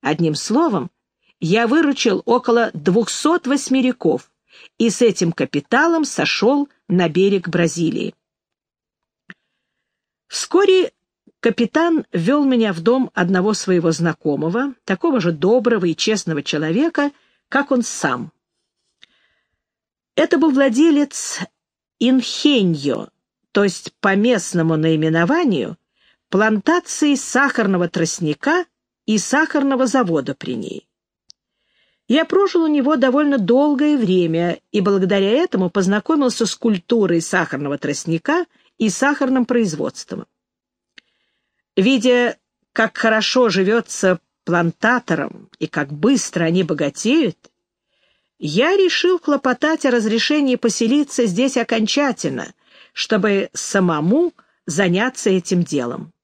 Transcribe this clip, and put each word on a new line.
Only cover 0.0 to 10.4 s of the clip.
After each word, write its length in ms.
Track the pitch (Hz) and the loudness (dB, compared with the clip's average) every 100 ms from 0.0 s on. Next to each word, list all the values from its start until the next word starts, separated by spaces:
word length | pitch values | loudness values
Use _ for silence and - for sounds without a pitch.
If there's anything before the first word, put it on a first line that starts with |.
Одним 340 | 139 156 165 151 | -4 -2 -2 -2
словом, 560 | - 233 330 190 123 _ _ _ _ _ | -2 0 0 -2 -6 _ _ _ _ _
я 280 | 160 208 233 | -2 0 2
выручил 540 | 294 311 269 233 190 - | 2 2 0 0 -2 0
около 440 | 240 240 233 226 | 0 2 0 0
двухсот 720 | 170 151 190 226 - 294 339 247 | -2 0 2 0 -2 0 0 0
восьмеряков 840 | 277 - 262 254 247 165 - - _ _ - - _ | -4 0 0 0 0 -2 -2 -6 _ _ -20 -20 _
и 120 | 226 | -2
с 120 | - | 2
этим 300 | 240 175 175 | 0 2 -2
капиталом 760 | - 135 143 - 240 320 330 302 | -2 -4 -4 -2 0 2 0 -2
сошёл 640 | - 151 - 208 285 285 _ _ | -2 -4 0 0 0 -2 _ _
на 200 | 175 175 | 0 0
берег 400 | 156 196 196 175 | 2 2 0 -2
Бразилии. 640 | 170 170 170 160 - - - _ _ _ _ _ _ _ _ _ _ _ - _ _ _ _ _ _ _ _ _ | -2 -2 -2 -4 -4 -8 -10 _ _ _ _ _ _ _ _ _ _ _ -20 _ _ _ _ _ _ _ _ _
Вскоре 640 | - | -12